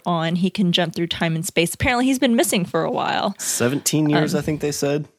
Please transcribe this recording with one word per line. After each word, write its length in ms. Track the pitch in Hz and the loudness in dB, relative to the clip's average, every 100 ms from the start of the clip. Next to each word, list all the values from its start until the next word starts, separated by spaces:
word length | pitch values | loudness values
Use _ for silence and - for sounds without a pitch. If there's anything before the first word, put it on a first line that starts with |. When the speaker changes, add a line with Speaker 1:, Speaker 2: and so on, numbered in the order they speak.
| - | -2
Speaker 1:
on, 300 | 170 165 175 | -2 -2 0
he 120 | 185 | -2
can 220 | - 180 | 0 2
jump 240 | 175 170 | 2 0
through 140 | 165 170 | -2 -4
time 260 | - 170 | -2 -2
and 100 | 160 | -2
space. 300 | 180 - 165 | -2 0 0
Apparently, 300 | - 269 247 | 0 0 2
he's 160 | 254 262 | 2 2
been 160 | 269 233 | 2 4
missing 280 | - 226 | 2 0
for 200 | 175 165 | 0 0
a 60 | 160 | 0
while. 420 | - - - - 196 | -2 -2 0 -2 -4
Speaker 2:
Seventeen 720 | - - 214 143 - 151 151 | -4 0 0 0 0 0 2
years, 220 | 147 151 | 2 2
Speaker 1:
Um, 60 | 147 | 0
Speaker 2:
I 40 | |
think 180 | 147 147 | -2 -2
they 100 | 147 | -4
said. 380 | 147 143 147 147 | -2 -2 -2 -4